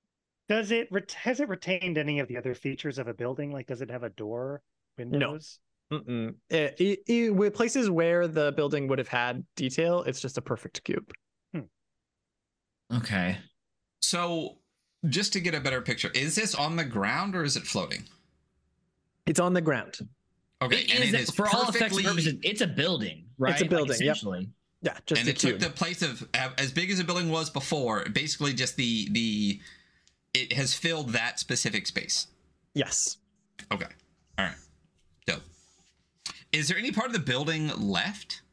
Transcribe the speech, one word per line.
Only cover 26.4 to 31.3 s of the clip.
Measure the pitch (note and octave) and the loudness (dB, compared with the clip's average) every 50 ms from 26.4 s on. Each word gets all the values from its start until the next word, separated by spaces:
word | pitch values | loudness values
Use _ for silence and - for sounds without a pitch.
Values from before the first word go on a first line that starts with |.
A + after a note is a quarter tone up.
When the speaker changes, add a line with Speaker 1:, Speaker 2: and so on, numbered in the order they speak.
| C3 C3 - - | -2 -2 -2 -2
Speaker 4:
as | C#3 C3 | -2 0
big | C3+ E3 F3+ F#3 | 0 0 0 0
as | G3+ F#3 | 0 0
a | F3 | 0
building | E3 F3 F3+ F3 E3 | 0 0 0 0 0
was | D#3+ D#3+ D#3 D3+ | 0 0 -2 -2
before, | - C#3 C3+ - E3+ D3 B2+ A2+ G#2+ G2+ - - | -4 -4 -2 -2 0 0 2 2 2 0 0 0
basically | G#2+ C3 D3+ D3 - - D3 C#3+ B2+ | 0 0 0 -2 -2 0 0 0 2
just | A2+ B2+ B2+ - | 0 0 0 0
the, | - B2+ A#2 A2+ A2 G#2 - | 2 2 2 2 2 2 2
the, | G#2 A#2 A2+ A2+ G#2 G#2 G#2 G2+ G2 - - - - - _ _ _ _ _ _ _ _ _ _ - | 2 2 2 2 2 2 2 2 0 -2 -6 -18 -20 -20 _ _ _ _ _ _ _ _ _ _ 2
it | B2+ A#2+ - - | 2 2 2 0
has | C#3 C3+ C3 - | 0 0 0 0
filled | - - E3 E3 D#3 D3 A#2+ | 0 0 0 0 0 -2 0
that | A2+ A#2 A#2 B2 | 0 0 0 0